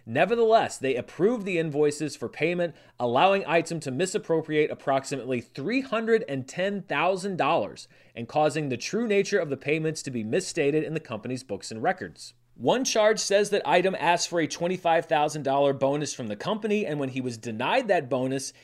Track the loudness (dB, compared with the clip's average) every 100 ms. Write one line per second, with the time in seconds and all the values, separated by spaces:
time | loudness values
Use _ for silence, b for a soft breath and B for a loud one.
0 | -6 0 2 2 4 4 2 -2 -2 -2
1 | -4 0 0 2 -2 -2 -2 2 0 0
2 | -6 -6 -10 -2 -2 0 -4 -6 b _
3 | 0 4 6 4 2 0 0 -4 -6 -2
4 | -2 -2 -2 -2 0 0 0 -2 0 0
5 | 0 -6 -2 -4 -4 -8 -4 -2 -2 -2
6 | 2 2 2 -6 -6 -4 -2 -4 -4 0
7 | 2 0 -2 0 2 2 0 -8 -20 b
8 | b -12 -2 2 2 2 -2 -4 -2 -2
9 | 2 2 2 0 0 -4 -2 0 0 -4
10 | -6 -6 -2 -2 -2 0 2 2 -2 -6
11 | -6 -8 -6 -8 -6 -10 -8 -4 -2 -2
12 | -6 -14 -20 -20 _ -4 0 2 2 4
13 | 4 2 2 2 2 0 2 2 2 2
14 | 2 2 0 -2 -2 -2 -4 0 2 2
15 | 2 0 0 0 0 2 4 4 2 0
16 | -4 -6 -8 -6 -4 -4 0 0 0 -4
17 | -4 -4 -6 -6 -8 -4 0 0 2 0
18 | 0 -2 0 -2 -6 b